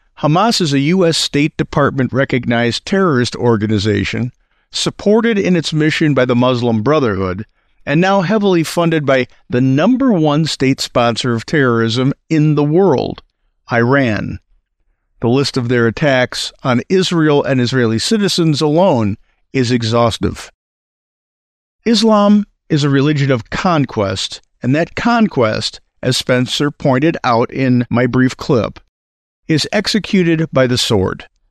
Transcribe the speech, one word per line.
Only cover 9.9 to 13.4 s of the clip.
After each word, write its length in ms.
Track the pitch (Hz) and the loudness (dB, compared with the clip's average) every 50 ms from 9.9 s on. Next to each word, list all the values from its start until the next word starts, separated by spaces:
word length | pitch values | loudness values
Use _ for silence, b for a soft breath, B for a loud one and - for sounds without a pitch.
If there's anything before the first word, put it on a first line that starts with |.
| 262 233 277 254 208 | 2 2 2 0 2
one 340 | 170 156 151 143 151 165 | 2 2 2 2 0 0
state 340 | 143 - - 139 131 135 - | -2 -2 -2 0 0 0 -2
sponsor 540 | - - - 131 120 120 113 - - 127 120 | -4 -4 -2 0 0 0 0 -2 -2 -2 -2
of 100 | 113 - | -4 -4
terrorism 680 | - - 151 135 123 117 117 113 113 110 127 127 139 - - _ _ | -2 0 0 2 2 2 2 0 0 0 0 0 -2 -2 -4 _ _
in 240 | 160 156 151 156 147 | 0 2 2 2 2
the 100 | 147 147 | 2 0
world, 580 | 147 151 180 196 180 135 - 52 - - - - _ _ _ | 2 2 2 2 4 2 0 -2 -4 -8 -10 -16 _ _ _